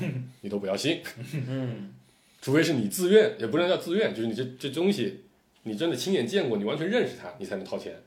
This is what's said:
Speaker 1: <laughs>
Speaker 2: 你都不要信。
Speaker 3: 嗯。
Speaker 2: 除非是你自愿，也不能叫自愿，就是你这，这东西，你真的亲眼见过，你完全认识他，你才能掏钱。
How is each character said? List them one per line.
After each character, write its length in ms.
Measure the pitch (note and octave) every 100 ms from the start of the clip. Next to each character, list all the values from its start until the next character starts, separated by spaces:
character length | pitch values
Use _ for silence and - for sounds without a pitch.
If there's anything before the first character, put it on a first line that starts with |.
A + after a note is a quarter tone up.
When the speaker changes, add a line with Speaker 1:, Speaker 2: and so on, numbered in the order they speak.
| E3 B2+
Speaker 1:
<laughs> 260 | - -
Speaker 2:
你 60 | G2+
都 100 | G2+
不 80 | G2
要 100 | G2+
信。 240 | C#3 E3+ - - B2 D3+ B2+
Speaker 3:
嗯。 460 | C3 B2+ G#2+ G2 - _ _ _ -
Speaker 2:
除 100 | -
非 100 | D3
是 120 | E3+
你 120 | C3+ G#2
自 240 | - F3+
愿， 240 | G#3+ G#3+ -
也 60 | -
不 100 | D#3
能 80 | F3
叫 120 | E3
自 180 | F3 F#3+
愿， 180 | E3
就 60 | G#2
是 80 | A#2
你 60 |
这， 100 | G#2+ B2+ -
这 100 | C#3+
东 240 | D3+ F#3+
西， 320 | C3+ G2+ F#2+ - _ _ _
你 120 | A2+
真 140 | G#2 E3
的 80 | B2+
亲 160 | F3+
眼 140 | F#3 A#2
见 220 | F#3+ D3
过， 100 | G#2
你 60 |
完 120 | G#2 D3
全 120 | F3
认 200 | A#3+ D#3
识 80 | -
他， 120 | F2+ -
你 80 | F#2
才 100 | G2
能 80 |
掏 140 | F#2 G2
钱。 180 | F2+ -